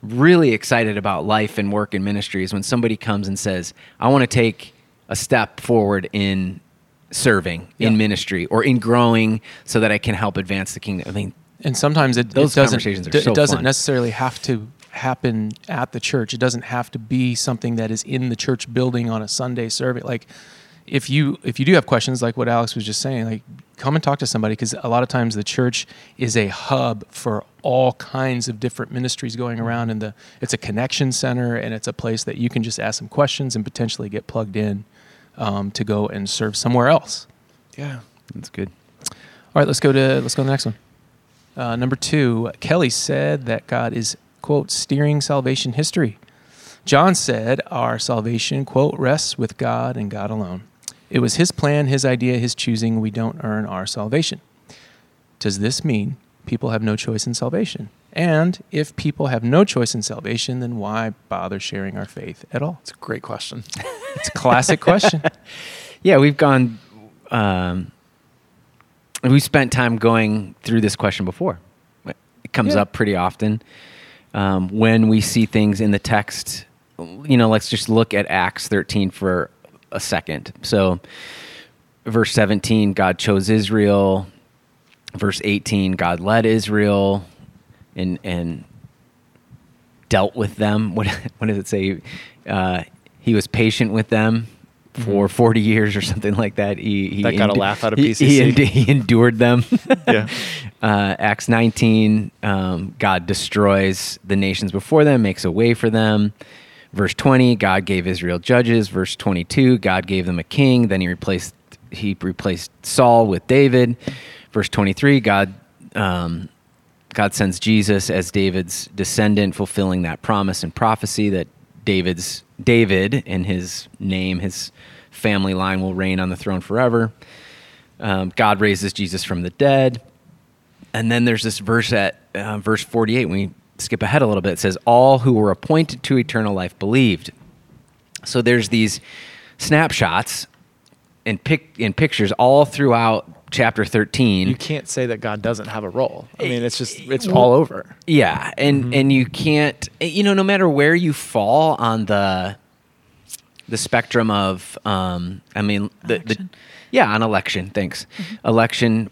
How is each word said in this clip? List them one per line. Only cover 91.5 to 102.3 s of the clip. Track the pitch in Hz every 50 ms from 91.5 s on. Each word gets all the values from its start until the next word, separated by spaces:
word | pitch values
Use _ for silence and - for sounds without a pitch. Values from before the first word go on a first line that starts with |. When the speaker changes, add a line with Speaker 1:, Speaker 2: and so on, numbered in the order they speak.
| 107
Speaker 1:
it | 101 92
say? | - - 101 95 95 95 80 - - - - - - _ _ _
Uh, | - 101 98 92 92 90 90 82 - _ _ _ _ _ _
he | - 117 113
was | 104 95
patient | - - 113 113 113 110 - 120 110
with | 101 110 107 -
them | 117 107 110 110 113 113 113 113 - _ - _ _ _ _ _ _
for | - 117 110 101 101 101
Speaker 3:
Mm-hmm. | 98 -
Speaker 1:
forty | - 120 117 113 113
years | 104 107 107 110 107 104 98
or | 101
something | 92 - 95 110 101 104 104
like | 98 113 101 -
that. | - 104 101 101 -
He, | - 107 101 101 98 92
he | - 101 101
Speaker 3:
That | - 80
got | 101 110 104
a | 101
Speaker 1:
endu-, |
Speaker 3:
laugh | 98 98 98 104 - -
out | 113 110
of | 127
Speaker 1:
he, | 143
he | 143
Speaker 3:
P | 110
C | - 147 135 143 135
C. | 127 139
Speaker 1:
endu-, | 123 135 143
he | 107 92 131 120 95
endured | 143 139 110 - 117 113 117 120 117
them. | 110 123 120 120 123 120 -
<laughs> | - 226 - - 262 175 160
Speaker 3:
Yeah. | - 226 208 214 - - - - - - - 135 107 _ _
Speaker 1:
Uh, | - 110 104 101 101 98 98 -
Acts | 92 104 101 - - -
nineteen, | 117 113 117 113 - - - 113 110 110 110 107 107 107 104 -